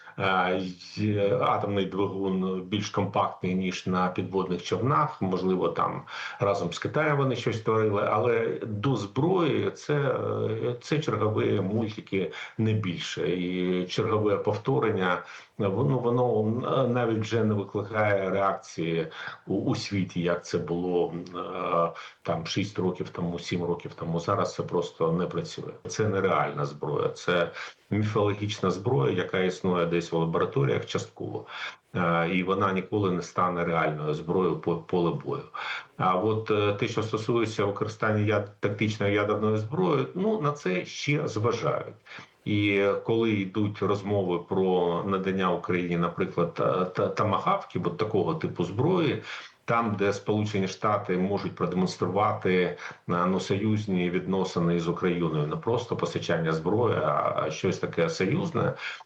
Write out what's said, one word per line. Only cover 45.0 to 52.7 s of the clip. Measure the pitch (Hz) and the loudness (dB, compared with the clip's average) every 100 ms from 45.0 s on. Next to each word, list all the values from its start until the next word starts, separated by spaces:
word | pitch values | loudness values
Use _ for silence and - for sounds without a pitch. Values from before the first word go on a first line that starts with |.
| 95 | 0
надання | 95 95 95 92 | 0 0 0 0
Україні, | 87 - 90 87 87 | 0 0 0 0 0
наприклад, | 87 - 92 - 85 | 0 0 -2 0 0
та-, | - 113 92 | 0 0 2
та-, | 92 - 98 | 0 0 -2
томагавки, | - 101 90 - 196 - - | 0 0 0 2 0 -2 -4
от | 85 - | -2 -2
такого | 107 101 82 | 0 2 2
типу | 80 87 - | 0 -2 -2
зброї, | 85 101 156 185 147 95 - - - - | -2 0 2 2 2 0 -6 -12 -14 -10
там, | - 117 113 95 | -2 0 2 2
де | 101 | 0
Сполучені | 98 - 107 104 101 95 | 0 0 0 2 0 -2
Штати | - 107 101 - 92 | 0 0 0 0 0
можуть | 95 98 90 | 2 0 -2
продемонструвати, | - 87 90 90 - 87 98 107 104 95 | -2 -2 0 0 0 0 2 2 2 2
е, | 90 87 | 4 2